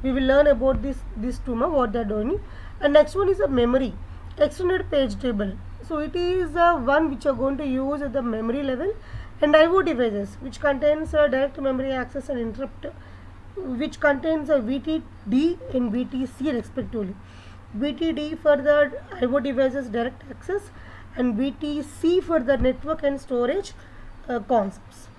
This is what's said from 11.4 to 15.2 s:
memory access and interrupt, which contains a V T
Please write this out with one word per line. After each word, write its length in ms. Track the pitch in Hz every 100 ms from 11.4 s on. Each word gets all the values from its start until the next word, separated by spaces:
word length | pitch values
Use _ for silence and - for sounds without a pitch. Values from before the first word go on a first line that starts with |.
| 277 294
memory 340 | 269 254 269
access 360 | 262 247 277 -
and 100 | 254
interrupt, 480 | 226 220 269 - 294 - - - - - - 403
which 420 | 370 240 311 -
contains 520 | 302 277 320 320 285
a 100 | 285
V 180 | 214 269
T 240 | 311 320 - -